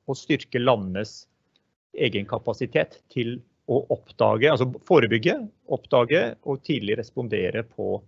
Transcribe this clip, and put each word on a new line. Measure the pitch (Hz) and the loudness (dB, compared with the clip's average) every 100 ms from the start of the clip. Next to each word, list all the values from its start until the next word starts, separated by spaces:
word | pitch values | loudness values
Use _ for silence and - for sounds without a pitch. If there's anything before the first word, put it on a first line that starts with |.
| - | -10
å | |
styrke | 135 - 139 - 127 | -8 -2 -4 -2 -2
landenes | 123 113 95 92 107 - - _ _ _ _ _ _ - | 2 2 0 -6 -8 -12 -20 _ _ _ _ _ _ -2
egen | 131 107 101 | -2 0 -4
kapasitet | 110 - 107 123 156 - - _ | -6 -6 -6 -2 -2 -2 -6 _
til | 131 117 123 - _ - | -6 -6 -6 -14 _ -2
å | 131 - | -2 0
oppdage, | 120 _ - 107 110 143 | -6 _ 0 2 4 4
altså | 131 127 127 - | 2 0 -4 4
forebygge, | 165 113 113 123 285 214 _ - | 4 4 2 0 -2 -6 _ -8
oppdage | 135 - 131 120 156 214 - - | -6 0 2 4 2 0 -6 -8
og | 135 | -6
tidlig | - 135 101 113 | -4 -4 -2 -4
respondere | - - 120 104 98 110 117 | -4 -8 -4 -2 -2 -4 -8
på, | - 101 101 | -8 -6 -6